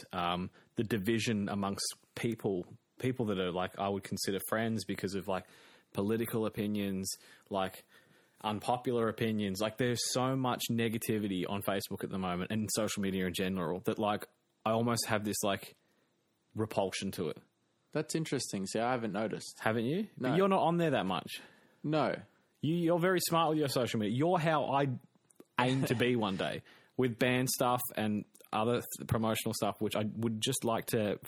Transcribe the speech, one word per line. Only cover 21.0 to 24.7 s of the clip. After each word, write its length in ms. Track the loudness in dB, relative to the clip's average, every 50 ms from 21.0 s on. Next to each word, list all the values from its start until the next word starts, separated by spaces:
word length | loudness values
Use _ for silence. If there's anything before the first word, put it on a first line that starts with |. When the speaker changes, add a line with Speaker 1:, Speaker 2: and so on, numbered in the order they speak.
| 0
Speaker 1:
much. 340 | 0 -2 -2 -4 -6 -10 -14 -14 -18 -20 -20 -20 _ _ _ -4
Speaker 2:
No. 320 | -2 0 2 2 2 0 -2 -6 -12 _ _ _ _ _ _
Speaker 1:
You, 140 | -2 0 0
you're 240 | 2 2 2 2 4
very 220 | 4 4 2 2
smart 300 | 2 2 2 2 4 4
with 80 | 2 2
your 100 | 2 2
social 300 | 2 2 0 2 0 0
media. 160 | 0 2 2
You're 220 | 2 2 2 2 2
how 260 | 2 2 2 2 2
I 220 | 2